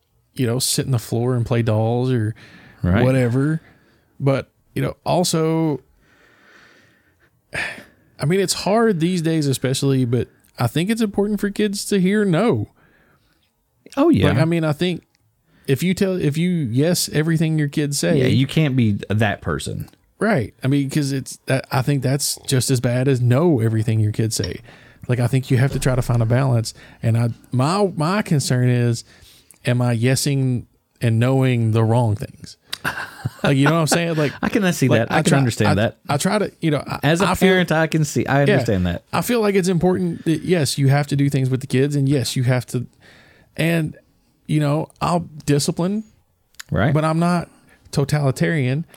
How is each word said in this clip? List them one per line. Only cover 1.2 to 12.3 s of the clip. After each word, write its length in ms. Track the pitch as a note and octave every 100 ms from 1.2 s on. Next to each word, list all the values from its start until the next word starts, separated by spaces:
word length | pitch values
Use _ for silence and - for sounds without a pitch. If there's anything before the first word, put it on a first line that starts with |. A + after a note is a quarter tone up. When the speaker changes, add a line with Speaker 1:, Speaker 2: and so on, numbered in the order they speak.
| B2 B2
Speaker 1:
and 100 | A2+
play 160 | A#2+
dolls 480 | A2 G#2+ A2+ A#2+ B2+
or 200 | B2 G#2 - - - - -
Speaker 2:
Right. 220 | F2+ G#2
Speaker 1:
whatever. 580 | B2 C3 A#2+ B2+ D3 D#3+ - _ _ _ _ -
But, 280 | C#3 C3 - _ _
you 80 | -
know, 140 | C#3+ - -
also, 760 | D#3 F3 E3 D#3+ D#3+ D#3+ C3+ _
<sighs> 60 | _ _ _ _ _ _ - - _ _ _ _ _ _ _ _ - - - - _ _ -
I 60 | D3+
mean, 140 | G3
it's 140 | F#3
hard 460 | - F#3 A3 A3+ E3
these 220 | E3+ F3+
days, 260 | D#3+ D#3+ C#3
especially, 580 | B2+ B2+ C3+ C#3 C3 A#2+
but 220 | B2 - _ _ -
I 80 | A#2+
think 220 | D3+ F#3
it's 120 | A3+
important 380 | G#3+ G3+ G#3 G#3
for 100 | G3+
kids 360 | G3+ G#3+ G3+ -
to 140 | G3+
hear 240 | F#3 G#3+
no. 460 | G3+